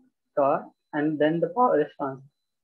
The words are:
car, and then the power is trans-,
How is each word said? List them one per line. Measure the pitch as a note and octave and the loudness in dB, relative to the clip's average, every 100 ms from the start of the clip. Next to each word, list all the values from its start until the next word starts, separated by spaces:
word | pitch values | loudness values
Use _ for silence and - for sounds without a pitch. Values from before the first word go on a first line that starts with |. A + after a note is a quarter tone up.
| _ _ _ - | _ _ _ 0
car, | C#3 F3 - _ _ | 0 0 -6 _ _
and | D3+ D3+ D3 | -4 -2 0
then | D3+ E3 | 0 0
the | E3+ B3 | -2 2
power | B3 D3+ | 2 2
is | D3+ - | 0 -6
trans-, | C3+ C3+ C3+ _ _ _ | -10 -10 -18 _ _ _